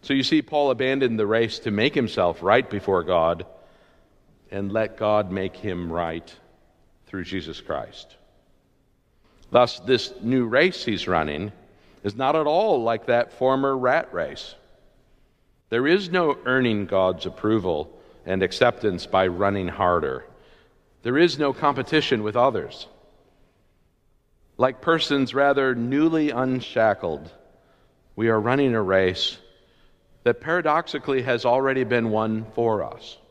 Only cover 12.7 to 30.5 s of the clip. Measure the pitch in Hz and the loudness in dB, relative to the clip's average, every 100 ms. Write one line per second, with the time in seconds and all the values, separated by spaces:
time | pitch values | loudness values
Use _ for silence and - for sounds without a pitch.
12.7 | 151 113 117 - 117 120 - 131 135 135 | 0 0 -2 0 0 0 0 0 2 0
13.7 | 135 123 147 - 90 76 71 - - _ | 0 2 2 0 -6 -6 -8 -16 -20 _
14.7 | - _ _ _ _ _ _ _ _ _ | -20 _ _ _ _ _ _ _ _ _
15.7 | 113 139 185 190 180 165 139 - 131 123 | -2 2 0 0 0 0 -2 0 2 2
16.7 | 107 95 98 92 92 92 - 107 110 92 | 0 0 2 2 0 -8 -4 0 0 0
17.7 | 78 73 - - - - 95 92 - 123 | -4 -4 -12 -20 -20 -4 0 0 2 2
18.7 | 120 107 90 - 95 95 87 101 101 90 | 2 -2 -4 0 2 2 2 0 0 -4
19.7 | - 92 87 73 64 - - - - _ | 0 2 2 0 -6 -12 -20 -20 -20 _
20.7 | _ _ _ 117 135 170 139 147 131 - | _ _ _ -2 2 2 2 -2 0 0
21.7 | 135 131 156 - 120 107 113 127 110 76 | 0 0 -2 0 -2 0 2 2 2 -8
22.7 | - - - _ _ _ _ _ _ _ | -12 -20 -20 _ _ _ _ _ _ _
23.7 | _ _ _ _ _ _ _ _ _ 127 | _ _ _ _ _ _ _ _ _ -2
24.7 | 131 - 165 - 139 127 127 139 139 131 | 0 0 0 2 0 0 2 2 2 2
25.7 | 120 117 139 160 160 151 120 131 127 117 | 0 -2 2 2 2 0 0 -2 -2 -4
26.7 | - 113 101 90 76 76 - - _ _ | 2 2 2 -4 -6 -10 -20 -20 _ _
27.7 | _ _ _ _ - 113 113 107 135 139 | _ _ _ _ -2 2 2 2 2 2
28.7 | 117 98 95 92 92 - - - _ _ | 2 2 4 2 0 -4 -6 -20 _ _
29.7 | _ _ _ _ _ - 117 147 | _ _ _ _ _ 0 0 0